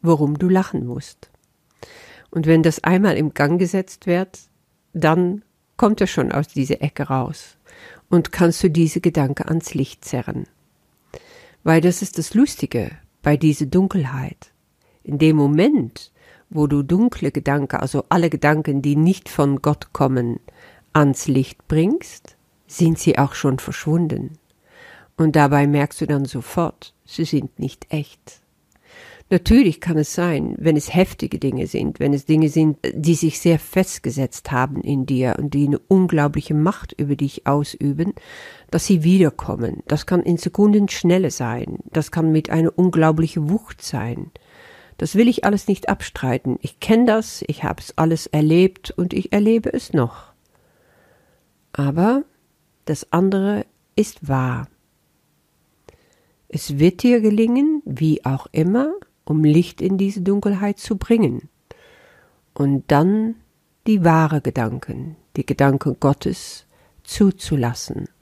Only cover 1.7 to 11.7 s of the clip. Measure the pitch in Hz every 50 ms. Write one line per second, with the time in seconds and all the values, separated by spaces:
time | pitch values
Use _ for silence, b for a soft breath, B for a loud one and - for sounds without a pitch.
1.7 | B B B B B B B B B B B B - 170 156 156 165 160 160 165
2.7 | 156 - - 156 180 185 202 208 - - 151 151 - - 147 143 165 175 185 170
3.7 | 180 196 185 _ - _ - - 175 175 190 185 - - - _ _ _ _ _
4.7 | _ _ _ _ _ 170 156 156 160 170 180 175 185 208 - _ _ _ _ _
5.7 | _ _ - 208 214 - 202 180 - - 135 - - - 156 - - 151 135 131
6.7 | - - 151 147 _ - - - 135 131 123 - 151 - - - _ _ B B
7.7 | B B B B B B B B - 170 160 - - - 180 170 170 - - 185
8.7 | 151 160 165 160 - 175 - 175 160 165 143 135 143 - - - 160 165 160 -
9.7 | - 151 135 - - _ - - - 127 120 - - 123 - - _ _ _ _
10.7 | _ _ _ _ _ _ _ B B B B B B B B B B B _ 156